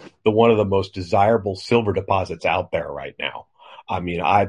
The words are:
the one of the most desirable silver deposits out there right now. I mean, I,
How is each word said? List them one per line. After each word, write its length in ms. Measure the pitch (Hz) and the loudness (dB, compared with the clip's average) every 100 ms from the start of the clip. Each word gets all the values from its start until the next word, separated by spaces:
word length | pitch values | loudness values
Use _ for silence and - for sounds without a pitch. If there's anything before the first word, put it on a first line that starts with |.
| - _ | -14 _
the 80 | 113 | 0
one 200 | 107 117 | 4 6
of 60 | 107 | 4
the 80 | 98 | 2
most 280 | 98 95 | 0 -2
desirable 640 | 95 87 101 101 117 101 92 | -8 -2 2 4 2 -2 -6
silver 360 | - 120 107 | 0 0 2
deposits 520 | 95 92 95 87 85 87 | -2 -2 -2 -2 -4 -2
out 260 | 90 85 | -2 -2
there 180 | 85 76 | -6 -6
right 260 | 71 71 - | -10 -12 -10
now. 280 | 69 - - _ - - - | -10 -10 -18 _ -20 -18 -8
I 120 | 90 | -6
mean, 220 | 87 87 | -4 -2
I, 260 | 82 101 | 2 2